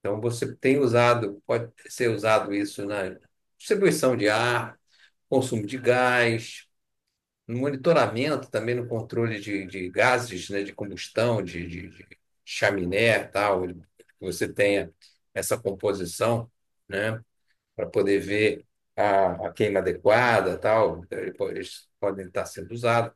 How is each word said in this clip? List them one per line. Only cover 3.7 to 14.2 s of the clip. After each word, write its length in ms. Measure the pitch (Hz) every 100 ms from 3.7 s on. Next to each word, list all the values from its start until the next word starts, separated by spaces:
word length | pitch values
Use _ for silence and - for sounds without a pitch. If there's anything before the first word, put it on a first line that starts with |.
| 202 190 131 131 120
de 120 | 104
ar, 500 | 110 120 120 117 - _ _ _ _ _
consumo 380 | 135 123 117 101
de 120 | 127
gás, 880 | - 123 127 123 117 113 - - - _ _ _ _ _ _ _ -
no 100 | 120
monitoramento 880 | 139 135 151 160 113 110 143 139 -
também, 240 | 107 110
no 120 | 120 117
controle 540 | 113 117 117 117 107
de, 260 | 98 98 92
de 220 | 95 90
gases, 600 | 92 120 123 120 92 85
né, 120 | 101
de 100 | 98
combustão, 720 | - 101 95 - - 120 110
de, 240 | 90 85 87
de, 220 | 87 90
de 180 | - - - _ _
chaminé 760 | - - 107 101 87 95 117 104
e 40 |
tal, 420 | 87 98 104 95 92
que 80 | 85 - _ - _